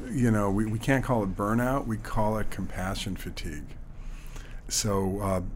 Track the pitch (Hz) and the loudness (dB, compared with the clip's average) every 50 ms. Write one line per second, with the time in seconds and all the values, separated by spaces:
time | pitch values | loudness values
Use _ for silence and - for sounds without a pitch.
0 | - 254 208 131 120 117 110 104 101 98 95 104 110 110 110 110 - 143 139 127 | -6 -2 0 4 4 6 6 6 4 4 4 2 2 2 0 0 2 2 2 2
1 | 117 - 127 113 101 95 90 101 101 104 113 120 123 127 135 139 - 113 110 - | 4 2 2 2 2 0 0 0 2 2 4 2 2 2 2 0 0 -2 -4 -4
2 | - - - 117 107 107 110 107 104 - - - 92 85 - 95 92 95 98 - | -4 0 2 4 4 4 4 2 0 0 0 -2 -4 -4 -4 -4 -2 -2 -2 -4
3 | - 101 92 - - 92 - - - 85 78 73 73 - - - - - - - | -4 -4 -6 -6 -6 -8 -8 -6 -6 -6 -6 -6 -8 -10 -10 -12 -12 -12 -12 -10
4 | - - - - - - - - - - - - - - - - - 107 98 98 | -10 -10 -10 -10 -10 -10 -10 -10 -10 -10 -12 -10 -6 -2 -2 0 2 2 2 2
5 | 98 95 95 101 98 98 95 92 90 - - | 2 2 0 0 0 2 2 2 0 -2 -6